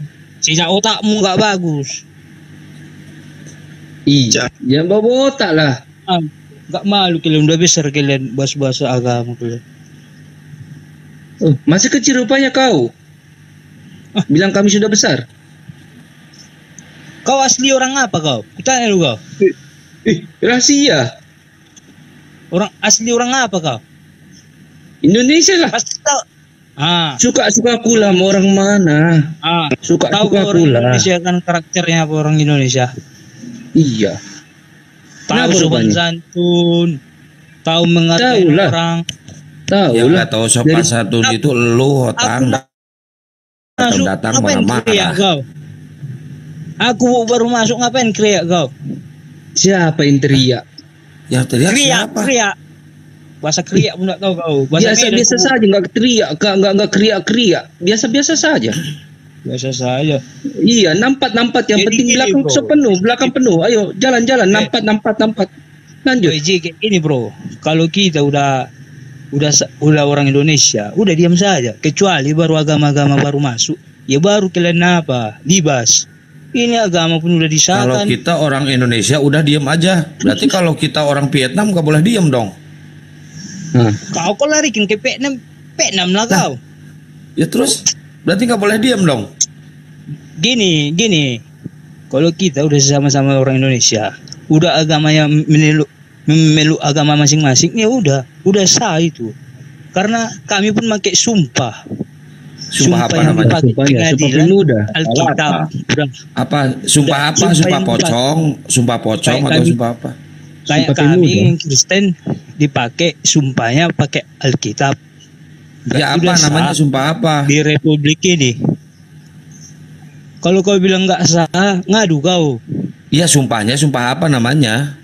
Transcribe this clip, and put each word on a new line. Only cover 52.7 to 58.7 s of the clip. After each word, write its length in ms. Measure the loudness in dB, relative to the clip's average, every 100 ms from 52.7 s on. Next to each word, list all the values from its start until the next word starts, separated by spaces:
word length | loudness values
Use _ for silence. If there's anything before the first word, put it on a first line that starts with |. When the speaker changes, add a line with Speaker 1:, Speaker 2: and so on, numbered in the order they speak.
| -20 -20 -20 -20 -20 -20 -10
Speaker 1:
Bahasa 160 | -6 -4
kriak 400 | -2 0 0 -2
pun 80 | -6
nggak 160 | -4
tahu 100 | -4 -4
kau. 180 | -2 -2 0
Bahasa 240 | 2 2 2
Speaker 2:
Biasa, 80 |
Speaker 1:
Medan 140 | 2 2
Speaker 2:
biasa 160 | 2 0
Speaker 1:
pun. 80 |
Speaker 2:
saja, 200 | 0 2 2
nggak 160 | 2 0
teriak, 380 | 0 0 2 0 -2
nggak, 140 | -2 2
nggak, 160 | 2 2
nggak 120 | 0 2
kriak-kriak. 680 | 2 0 -2 0 2 0 -2 -6
Biasa-biasa 500 | -2 0 0 0 0 0
saja. 320 | 0 0 -2